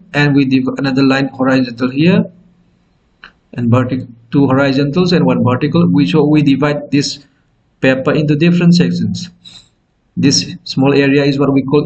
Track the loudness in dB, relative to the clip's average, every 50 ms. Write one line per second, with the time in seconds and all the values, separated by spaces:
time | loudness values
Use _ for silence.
0 | -12 -6 -2 0 0 2 2 2 2 2 0 -2 -2 -2 -6 -4 -4 -2 0 0
1 | 0 2 2 0 -2 -4 -4 -4 -2 0 0 0 -2 -4 -6 -6 -6 -4 -2 0
2 | 0 2 2 0 0 -4 -8 -20 _ _ _ _ _ _ _ _ _ _ _ _
3 | _ _ _ _ -20 -20 _ _ _ _ -8 -4 0 0 2 2 0 -2 -4 -8
4 | -8 -12 -18 -20 _ -2 0 2 2 2 2 2 2 2 0 0 -2 -2 0 0
5 | 0 2 2 0 2 0 0 0 0 0 0 -2 -2 -2 0 0 2 2 2 2
6 | 2 2 2 2 2 2 2 2 2 2 2 0 0 -2 -4 -4 -6 -4 -2 -2
7 | -2 -4 -8 -12 -18 _ _ _ _ _ _ _ _ _ _ -2 0 0 0 0
8 | -2 -2 -2 0 0 0 0 2 2 2 2 2 4 4 4 4 2 0 -2 -4
9 | -4 -6 -6 -8 -10 -14 -20 _ -20 -20 -20 -20 _ _ _ _ _ _ _ _
10 | _ _ -4 -2 0 2 2 0 -2 -6 -10 -14 -12 -8 -4 0 0 2 2 2
11 | 2 2 2 2 0 0 0 0 0 0 0 0 0 0 0 0 0